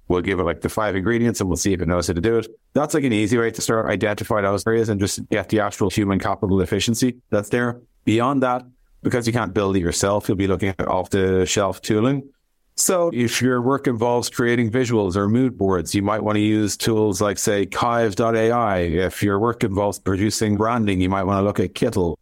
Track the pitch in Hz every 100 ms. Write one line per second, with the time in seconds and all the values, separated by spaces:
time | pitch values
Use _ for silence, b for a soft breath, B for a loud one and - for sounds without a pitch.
0 | - 90 85 92 85 78 - - 107 95
1 | 92 117 117 104 95 80 101 90 82 90
2 | 85 85 113 117 107 - _ 131 151 156
3 | 135 107 107 120 113 110 - 113 104 101
4 | 104 104 - 107 98 101 113 113 113 101
5 | 98 - - 104 - 107 101 - 101 -
6 | 101 95 104 95 101 95 87 101 104 113
7 | 127 123 - 104 104 123 120 120 _ _
8 | - 110 123 139 127 127 123 _ _ _
9 | - 127 117 117 98 101 98 95 85 -
10 | 98 101 - 98 98 90 98 95 - 92
11 | 87 98 95 92 90 107 98 92 - 107
12 | 123 139 139 _ _ _ _ - - 180
13 | 170 117 120 - 127 123 123 135 139 117
14 | 120 120 - - 120 120 113 127 120 113
15 | 98 95 101 117 131 92 98 90 80 101
16 | 101 107 107 104 107 107 101 - - 110
17 | 107 92 104 95 - 101 98 - 120 117
18 | 113 98 113 113 113 120 110 95 87 82
19 | 90 - 101 98 117 117 107 98 101 95
20 | - 95 107 - 107 101 110 120 104 92
21 | 92 98 95 98 101 101 92 - 123 104
22 | 85 -